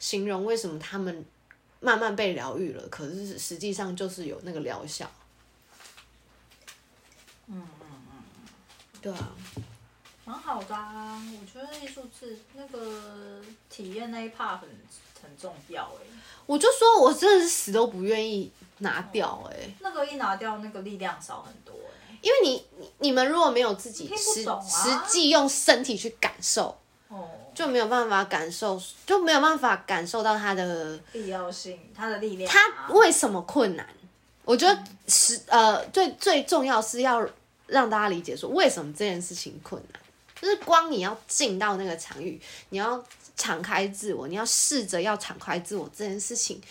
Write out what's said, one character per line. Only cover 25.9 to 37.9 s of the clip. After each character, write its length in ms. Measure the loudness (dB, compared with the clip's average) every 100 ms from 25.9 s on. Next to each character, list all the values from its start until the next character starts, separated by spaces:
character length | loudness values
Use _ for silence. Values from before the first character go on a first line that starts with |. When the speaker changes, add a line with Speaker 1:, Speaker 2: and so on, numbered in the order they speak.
| -4
Speaker 1:
去 140 | -6 -2
感 120 | -4 -2
受， 380 | -2 0 -2 -4 _ _ -20
Speaker 2:
哦。 200 | -16 -16 -18 -14
Speaker 1:
就 120 | -4 0
没 120 | 2
有 100 | 2
办 200 | 2 2
法 140 | 2
感 260 | 2 -2 -4
受， 280 | -4 -4 -4 -8 -10
就 140 | 0 2
没 140 | 4
有 80 | 6
办 180 | 6 4
法 160 | 2 2
感 280 | 0 -4 -2
受 160 | -2
到 160 | 2 2
它 160 | 0
的 460 | -2 -2 -4 -6 -10 -12
Speaker 2:
必 160 | -10 -8
要 220 | -6 -8
性、 300 | -10 -12 -14 -16
它 140 | -10 -6
的 100 | -4
力 180 | -4 -4
量 120 | 2
啊。 40 |
Speaker 1:
它 400 | 4 4 0 4
为 180 | 8 8
什 180 | 6 0
么 120 | -2
困 320 | -2 2 2
难？ 140 | 0 -10 -18 -20 _ _ _
我 120 | 0 4
觉 100 | 6
得 180 | 4 0 -10 2
是， 280 | 4 4 0 4
Speaker 2:
嗯。 300 | 6 6 4
Speaker 1:
呃， 100 | 0
最， 240 | 2 2 2
最 220 | 2 2
重 200 | 4 2
要 160 | 2 0
是 200 | 0 0
要 260 | 2 2 0 -6 _ _ -2
让 220 | 2
大 100 | 2